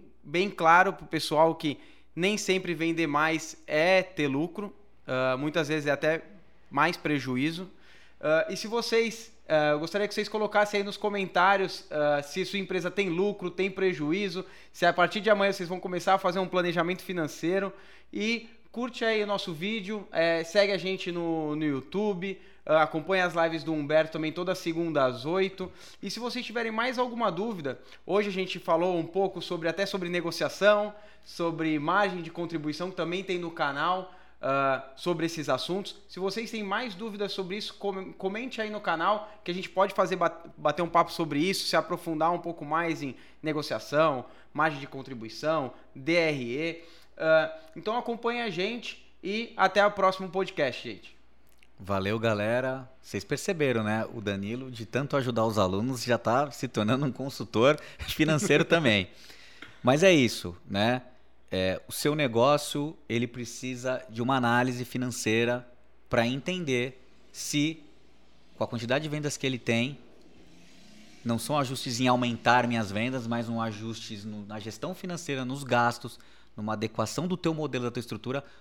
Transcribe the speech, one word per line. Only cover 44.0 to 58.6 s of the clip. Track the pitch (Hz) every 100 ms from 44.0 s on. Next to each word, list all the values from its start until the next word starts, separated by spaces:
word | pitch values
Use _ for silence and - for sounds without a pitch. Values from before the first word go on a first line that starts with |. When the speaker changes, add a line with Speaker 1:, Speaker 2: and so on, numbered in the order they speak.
| 160 131 - - -
Speaker 1:
margem | 143 156 143
de | 139
contribuição, | 135 131 123 110 - 151 160 127 - -
D | 135 135
R | 170 160 143 120 131
E. | 165 165 - - - -
Ah, | 160 160 156 - - 175
então | 185 240
acompanha | 240 233 233 240
a | 233
gente | 165 196 233 - - - -
e | 185 214 233 -
até | 190 208 208
o |
próximo | 202 190 185 190
podcast, | 185 185 - 135 - 120
gente. | 101 - - - - - - - -
Speaker 2:
Valeu, | 101 98 98 113
galera. | 113 107 104 123 131 131 131 -
Vocês | - 101
perceberam, | - 147 - 175 143 113
né? | 107 110 110
O | -
Danilo, | 104 98 101 123 131
de | 117 107
tanto | 120 143 143
ajudar | 123 113
os | 113 107
alunos, | 95 95 123 123
já | 120 117
tá | 110 123 143
se | - 127
tornando | - 104 131
um | 143
consultor | 117 135 - 117 107 131 151 -
<laughs> | - -
financeiro | - 151 151 196 147